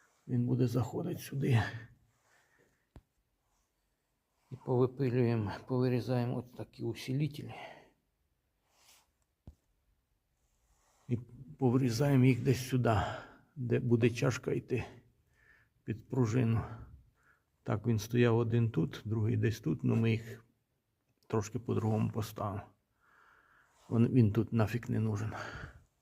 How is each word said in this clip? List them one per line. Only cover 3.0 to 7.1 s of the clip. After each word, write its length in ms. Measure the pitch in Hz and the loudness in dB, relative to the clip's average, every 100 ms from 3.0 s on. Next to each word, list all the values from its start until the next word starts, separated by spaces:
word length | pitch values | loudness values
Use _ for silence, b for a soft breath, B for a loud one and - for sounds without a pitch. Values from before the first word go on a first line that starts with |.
| - _ _ _ _ _ _ _ _ _ _ _ _ _ - | -20 _ _ _ _ _ _ _ _ _ _ _ _ _ -18
І 40 | 123 | -12
повипилюємо, 960 | - 127 127 131 135 123 117 117 101 - - | -2 2 2 0 0 2 2 2 -2 -6 -4
повирізаємо 680 | 127 127 123 110 123 120 127 | 0 2 0 0 -2 -2 -4
от 180 | - - | -8 -12
такі 280 | 113 - | -14 -8
усилителі. 680 | 117 113 - | -8 -6 -4